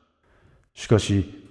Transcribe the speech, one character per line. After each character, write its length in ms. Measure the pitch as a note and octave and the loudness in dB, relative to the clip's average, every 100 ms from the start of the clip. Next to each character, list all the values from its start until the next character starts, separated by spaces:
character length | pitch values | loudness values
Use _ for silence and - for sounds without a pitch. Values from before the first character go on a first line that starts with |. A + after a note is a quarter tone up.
| _ _ _ _ _ _ _ | _ _ _ _ _ _ _
し 120 | - - | -16 0
か 120 | A2 | 2
し、 500 | - G2+ F2 - - | 2 -2 -2 -10 -14